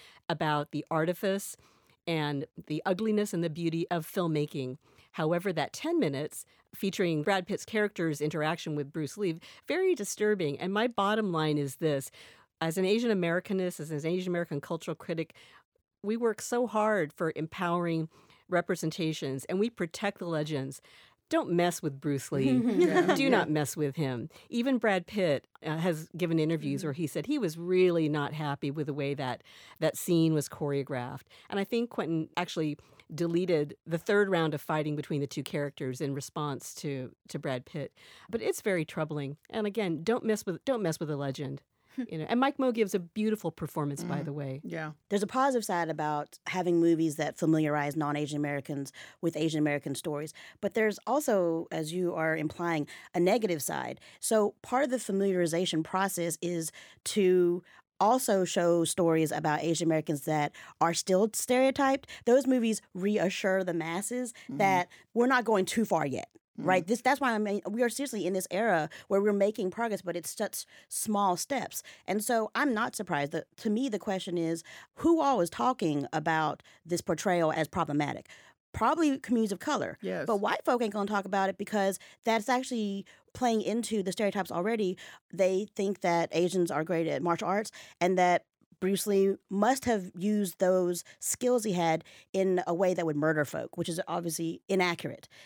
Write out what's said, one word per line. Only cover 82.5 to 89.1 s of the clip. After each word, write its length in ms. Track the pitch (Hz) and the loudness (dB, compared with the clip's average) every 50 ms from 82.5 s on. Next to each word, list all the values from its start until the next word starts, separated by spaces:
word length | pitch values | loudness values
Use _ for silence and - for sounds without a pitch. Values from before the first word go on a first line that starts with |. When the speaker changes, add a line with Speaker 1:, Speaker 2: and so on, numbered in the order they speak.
| 247 254 262 - 254 226 214 202 196 196 190 - - - _ _ | 0 0 0 -2 -4 -2 -2 -2 -4 -6 -8 -12 -18 -20 _ _
Speaker 3:
playing 300 | - - 254 240 226 220 | -6 -2 0 2 2 2
into 420 | 196 170 208 233 220 - 220 208 185 | 2 0 0 -2 -2 -2 -2 -2 -2
the 80 | 190 | -2
stereotypes 400 | 175 - 220 196 190 202 185 - | -2 0 0 0 0 0 -4 -2
already. 440 | - 170 175 214 233 214 214 180 190 - - - - - _ _ | -2 -2 -2 0 0 0 0 -2 -2 -4 -10 -20 -20 -20 _ _
They 340 | - 170 196 185 190 185 214 202 - | -2 2 2 2 2 0 -2 -4 -4
think 280 | - 202 196 196 - | -4 -2 -2 -2 0
that 260 | - 180 170 170 165 - | 0 2 2 2 2 2
Asians 400 | - 160 180 180 175 185 175 170 | 2 2 2 2 2 2 0 2
are 140 | - 147 160 | 0 -2 -2
great 240 | 165 180 165 170 160 | 0 0 0 0 0
at 120 | 147 135 | -2 -2
martial 280 | 143 175 170 165 214 170 | 0 0 0 0 0 -2
arts 240 | 190 208 220 - - - - - - - | -2 -2 -2 -6 -10 -16 -20 -12 -4 0
and 160 | 175 180 185 | 2 2 4
that 280 | 185 180 180 175 165 - _ _ _ _ _ _ - | 6 6 6 4 4 0 _ _ _ _ _ _ -4
Bruce 260 | - 185 196 190 - | -2 0 0 0 0
Lee 300 | 208 | 2